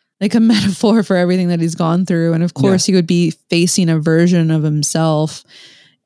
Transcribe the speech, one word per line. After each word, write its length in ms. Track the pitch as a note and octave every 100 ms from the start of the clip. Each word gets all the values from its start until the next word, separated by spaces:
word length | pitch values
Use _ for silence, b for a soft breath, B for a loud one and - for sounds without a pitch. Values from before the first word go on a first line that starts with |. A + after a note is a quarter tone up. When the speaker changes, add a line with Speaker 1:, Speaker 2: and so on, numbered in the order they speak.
| _ _
Speaker 1:
like, 140 | G3 A#3
a 40 |
<laughs> 20 |
metaphor 640 | A3+ G#3+ G3+ F3 A3 A3+
for 120 | F#3 F#3
everything 320 | F3+ F#3 F3
that 120 | E3+
he's 140 | E3 E3
gone 300 | E3 E3+ F#3+
through. 280 | E3+ E3
And 100 | E3
of 80 | E3+ -
Speaker 2:
Yeah. 60 |
Speaker 1:
course, 240 | G3+ F#3 -
he 80 |
would 140 | F#3 E3
be 240 | F3 E3+ - _
facing 400 | E3+ E3+ - E3+
a 100 | D#3+
version 520 | D#3 D#3+ F3 F3+ D#3+
of 120 | D#3+
himself. 800 | D3+ D3+ D3 E3 D#3+ D3+ D#3 - B B B B B B